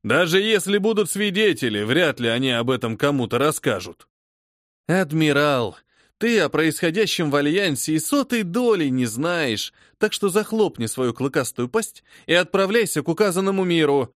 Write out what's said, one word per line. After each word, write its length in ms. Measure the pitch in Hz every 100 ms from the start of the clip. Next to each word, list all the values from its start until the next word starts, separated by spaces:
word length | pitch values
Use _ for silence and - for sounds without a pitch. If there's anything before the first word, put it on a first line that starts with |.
| 107
Даже 340 | 139 175 190
если 380 | 214 208 190 202
будут 320 | 208 214 185
свидетели, 720 | 190 208 185 214 165 123 104
вряд 380 | 107 143 165 127
ли 100 | 117
они 220 | 117 135
об 180 | 117 120
этом 260 | 127 117 110
кому-то 440 | 143 143 113 120
расскажут». 680 | 143 - 143 98 90 - - _ _ _ _ _ _ _ -
«Адмирал, 880 | 180 170 156 156 143 147 135 107 - _ _ _ _
ты 200 | 233 226
о 80 | 147
происходящем 840 | 151 160 147 170 170 202 - 156
в 40 | 143
Альянсе 580 | 147 180 190 131 -
и 60 | 156
сотой 440 | - 285 262 233
доли 420 | 185 202 240 202 143
не 180 | 127 120
знаешь, 680 | 110 165 175 143 104 - _ _ _
так 160 | 214
что 160 | - 202
захлопни 560 | 185 208 220 190 - 113
свою 260 | - 123
клыкастую 580 | - 135 151 123 - 123
пасть 340 | 226 220 - _ - -
и 80 | 175
отправляйся 640 | 175 190 196 233 208 151
к 60 | 135
указанному 560 | 160 208 175 190 196
миру». 500 | 180 170 151 139 120